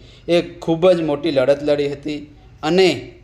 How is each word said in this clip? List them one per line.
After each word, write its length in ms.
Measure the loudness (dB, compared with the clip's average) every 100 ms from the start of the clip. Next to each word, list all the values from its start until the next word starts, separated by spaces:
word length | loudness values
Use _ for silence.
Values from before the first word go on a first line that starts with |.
| -20 -12 -2
એક 320 | 0 0 -8
ખૂબ 320 | -4 2 4
જ 100 | 4
મોટી 280 | 0 -4 -2
લડત 320 | 0 2 0
લડી 260 | 0 -2 -2
હતી 460 | -6 -8 -10 -12 -20 -20 -8
અને 500 | -2 2 2 0 -8 -20